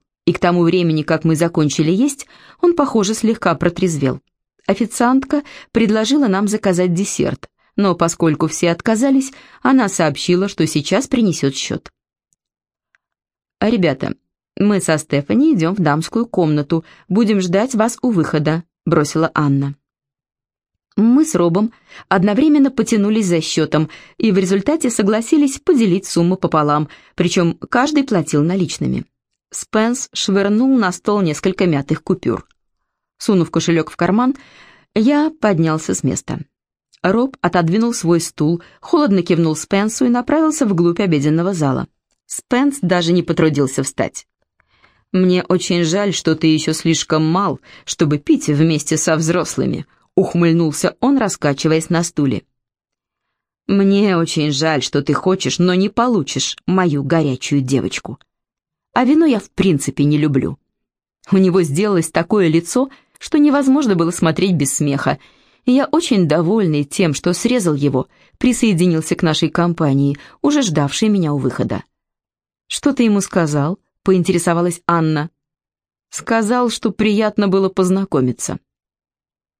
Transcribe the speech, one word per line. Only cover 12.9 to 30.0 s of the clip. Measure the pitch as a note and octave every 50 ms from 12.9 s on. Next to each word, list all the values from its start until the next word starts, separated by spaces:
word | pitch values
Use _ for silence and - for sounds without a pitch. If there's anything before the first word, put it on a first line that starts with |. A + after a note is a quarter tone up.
| _ _ _ _ _ _ _ _ _ _ _ _ _ -
«Ребята, | - G#3+ A#3 A3 F3 D#3+ C3+ - - - - _ _ _ _ _ _ _ - -
мы | G3+ G#3 G#3 F#3
со | - - D#3+ D3+
Стефани | - - - C#3 C#3+ - G#3 A#3 C#4+ D#4+ D#4
идем | F#3+ D#3+ D#3+ F#3+
в | G#3+
дамскую | F3+ D#3 C#3+ D#3 D#3+ - - A3+ A#3
комнату, | A#3 - - F3 D#3 D3+ D3 C#3+ D3 E3+ E3 - - - - _ -
будем | F3+ G#3 A#3+ G3+ A3 G3
ждать | F#3 F3+ E3+ G3 A3 C4+ -
вас | G#3 A3 A#3 - -
у | - B3+
выхода», | A3+ F3 D3+ - - D3+ D3 D3+ D#3 E3 E3+ _ _ _ -
бросила | - D#3+ E3 D3 D3 - D#3+ D#3+ D#3+ -
Анна. | - D3+ C#3+ C#3 C#3 C#3 C#3 C#3+ _ _ _ _ _ _ _ _ _ _ _ _ _ _ _ _ _ _ _ _ _ _ _ - -
Мы | G#3 A3+ B3 C#4 D#4
с | D#4 -
Робом | F3+ E3+ E3+ E3+ F#3+ G#3+ A3+ - _ _ _ - - - -
одновременно | F#3 G3 F3 G#3 G#3 G#3 D4 D#4+ D4 D4+ C#4 C#4
потянулись | C4+ - A3 - A#3 G#3+ G3+ G#3 G#3+ A3+ G#3+ F3+
за | F3 E3
счетом | D#3+ - - - D#3 D3+ - D3+ D#3 D#3 - - - - _ -
и | - A3
в | F#3+ F#3+
результате | F#3+ F3+ G3 G3 F#3+ - D4+ D#4+ - B3
согласились | A#3 - G#3 G3 A3 G#3+ A3+ - - D4+ D4 C4+ C4+ -
поделить | - - F4+ B3+ A3+ G3 E3+ G3+ -
сумму | - - F3 E3+ F3 F#3 F3+
пополам, | - D#3 - D#3 D3+ D3 D3 D3+ D3+ - - - _ _ -
причем | - - F3 - G3 F3 E3 E3 - - -
каждый | - A#3+ B3+ D4+ D4+ D4 C4+
платил | C4+ A3 F3+ D3+ - - D3 D3
наличными. | E3 F3+ G3 F3+ - - - D3 B2+ B2+ B2+ - _ _ _ _ _ _ _ _ _
Спенс | - - - _ - G#3+ A3 A#3 A#3+ A#3+